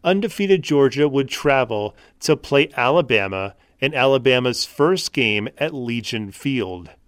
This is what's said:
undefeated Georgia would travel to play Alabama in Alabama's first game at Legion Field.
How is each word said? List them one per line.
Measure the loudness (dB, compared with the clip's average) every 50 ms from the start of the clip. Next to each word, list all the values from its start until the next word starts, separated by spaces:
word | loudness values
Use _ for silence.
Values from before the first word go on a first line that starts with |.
| 2
undefeated | 0 0 0 -2 -4 -4 -4 2 2 2 2 2
Georgia | 0 2 4 4 4 4 2 0
would | 2 2 0 -2
travel | -2 -6 -2 0 2 2 2 2 0 -2 -4 -4 -6 -8 _ -20 _ _ _
to | 0 0 0
play | 0 0 0 2 2 2 2 0
Alabama | -2 0 2 2 2 2 2 0 0 0 -2 -4 -6 -6 -8 -10 _ _ _ _ _
in | -4 -4 0
Alabama's | 2 2 4 2 2 2 2 2 2 2 0 -2 -2 -8
first | -8 0 0 2 2 2 0 -4 -6 -4
game | -2 0 0 0 -2 -4 -6 _
at | -4 -6 -4 -4
Legion | -6 -6 -4 -4 -6 -6 -6 -6 -6 -6 -8
Field. | -12 -8 -6 -4 -4 -4 -4 -6 -8 -12 -14 -18 -20 _ _